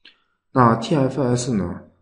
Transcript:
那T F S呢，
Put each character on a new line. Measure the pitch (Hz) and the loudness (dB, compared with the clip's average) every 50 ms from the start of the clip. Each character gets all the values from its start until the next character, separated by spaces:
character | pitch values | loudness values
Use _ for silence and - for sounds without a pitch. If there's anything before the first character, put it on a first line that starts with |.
| _ - _ _ _ _ _ _ _ _ - | _ -20 _ _ _ _ _ _ _ _ 2
那 | 135 123 117 113 | 4 4 4 4
T | 113 - - 170 | 2 0 -2 -2
F | 143 135 127 - 147 139 | 0 0 -2 -2 -2 -2
S | 120 123 120 - 143 120 | -2 -2 -2 -2 -2 -2
呢， | 101 90 87 - - - - _ _ | -2 -4 -4 -8 -12 -16 -20 _ _